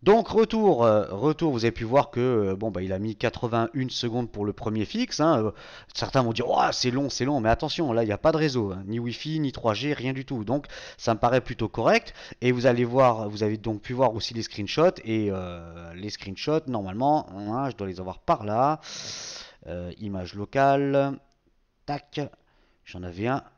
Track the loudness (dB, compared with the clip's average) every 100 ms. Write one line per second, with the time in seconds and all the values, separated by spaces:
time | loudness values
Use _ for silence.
0 | 6 6 6 4 4 4 4 6 6 6
1 | 4 0 0 2 0 2 0 0 2 2
2 | 2 0 2 2 2 0 -4 -4 -4 -4
3 | -4 -2 -4 -2 -2 0 0 -2 -4 -4
4 | -4 -4 -4 -4 -4 -4 -4 -2 -2 -4
5 | -4 0 2 4 2 -4 -16 -20 -14 -8
6 | -2 0 0 0 0 2 2 2 0 0
7 | -2 -2 -2 0 2 2 0 -2 0 2
8 | 2 2 2 2 2 0 -2 -4 -6 -4
9 | -4 -6 -4 -2 -2 0 0 0 -2 -2
10 | -4 -4 -6 -6 -2 -4 -4 -16 -16 -8
11 | -2 0 2 2 0 -6 -4 0 2 2
12 | 0 -18 -18 -4 0 4 4 4 2 6
13 | 6 4 -2 0 0 0 -4 -6 -4 2
14 | 2 2 -6 -6 -8 -6 -4 4 4 2
15 | -2 0 0 -2 -6 -10 -14 -16 -16 -12
16 | -10 -10 -12 -8 -2 -2 -2 -4 -4 -2
17 | 2 2 0 -10 -6 -4 -4 -4 -8 -8
18 | -10 -10 -2 -2 0 2 2 0 -6 -14
19 | -12 -12 -12 -14 -18 -20 -12 -10 -10 -10
20 | -8 -8 -8 -10 -4 2 4 4 4 2
21 | 2 -2 _ _ _ _ _ _ -8 -8
22 | _ -8 -8 -10 _ _ _ _ -18 -12
23 | -12 -6 -2 -2 -6